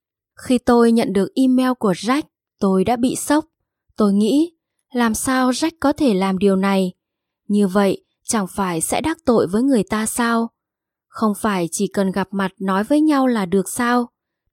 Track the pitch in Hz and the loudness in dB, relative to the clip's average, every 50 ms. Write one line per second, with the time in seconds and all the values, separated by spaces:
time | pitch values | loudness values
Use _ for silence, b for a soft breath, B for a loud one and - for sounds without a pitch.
0 | _ _ _ _ _ _ _ - - - 254 240 - - 240 240 233 233 233 233 | _ _ _ _ _ _ _ -10 -4 -2 -2 0 2 2 4 4 6 4 4 2
1 | - - 196 202 190 - - - 262 262 254 254 254 254 254 - - 208 175 - | 0 0 0 -2 -2 -2 0 0 2 2 2 2 2 0 -2 -2 -2 -2 -2 -2
2 | 185 208 262 294 302 - _ _ _ _ _ - - 196 190 190 185 214 247 233 | -2 -4 -2 -4 -4 -8 _ _ _ _ _ -2 0 0 2 2 2 0 0 0
3 | 240 254 - - - - 294 311 311 _ _ _ _ _ _ _ _ _ _ - | -2 -2 -2 -4 -2 0 0 0 0 _ _ _ _ _ _ _ _ _ _ -2
4 | 220 202 196 202 214 220 262 285 330 339 _ _ _ _ _ _ _ _ - 247 | 0 2 2 2 2 2 2 0 0 0 _ _ _ _ _ _ _ _ -4 -2
5 | 240 226 214 - - 269 262 254 254 254 254 247 311 320 320 - - 277 294 - | -2 -2 -2 -2 -2 -2 0 0 0 0 0 0 -2 -4 -4 -2 -2 -2 0 0
6 | 311 262 208 185 190 190 190 185 196 196 190 190 190 196 196 190 190 180 - _ | 0 0 0 0 0 -2 -2 0 2 2 2 2 2 2 2 0 0 -2 -4 _
7 | _ _ _ _ _ _ _ _ _ - 202 208 202 185 180 208 202 196 - - | _ _ _ _ _ _ _ _ _ -2 0 2 2 2 2 2 2 0 0 -4
8 | _ _ _ _ _ - - 220 196 180 - - 196 180 175 165 - - - - | _ _ _ _ _ -6 -4 -4 -4 -4 -4 -6 -4 -4 -4 -4 -4 -4 -4 -2
9 | 247 311 330 - - - 233 208 117 160 180 214 247 277 277 220 180 - 220 214 | -2 -4 -4 -4 -2 0 2 2 2 0 0 0 0 2 2 2 0 0 -2 -4
10 | 220 220 - - 240 233 233 226 226 233 _ _ _ _ _ _ _ _ _ _ | -4 -4 -4 -2 -2 0 0 -2 -2 -4 _ _ _ _ _ _ _ _ _ _
11 | _ _ - - 226 214 202 - - 220 202 185 175 165 - - 202 185 - 208 | _ _ -8 -2 -2 -2 -2 -2 -2 -2 -2 -2 -4 -4 -4 -4 -4 -2 -2 -2
12 | 196 190 180 196 185 - - 202 196 185 - - 190 190 190 190 214 - 285 302 | -2 -2 -2 -4 -4 -4 -4 -4 -4 -4 -6 -6 -4 -2 -2 -2 0 0 2 2
13 | 302 311 294 269 262 254 240 220 190 175 180 196 185 - - - 247 240 240 247 | 2 2 2 2 2 0 0 -2 -2 0 0 -2 -2 -2 -4 -4 -2 0 0 0
14 | 240 240 _ _ _ _ _ _ _ _ | -2 -4 _ _ _ _ _ _ _ _